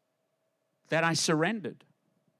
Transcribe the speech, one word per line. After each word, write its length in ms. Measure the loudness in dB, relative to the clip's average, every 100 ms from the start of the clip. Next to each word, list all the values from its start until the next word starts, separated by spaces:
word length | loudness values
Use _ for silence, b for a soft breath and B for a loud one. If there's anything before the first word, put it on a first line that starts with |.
| _ _ _ _ _ _ _ _ -4
that 140 | 0
I 100 | 2
surrendered. 720 | 2 2 2 0 -2 -8 -12 _ _ _ _ _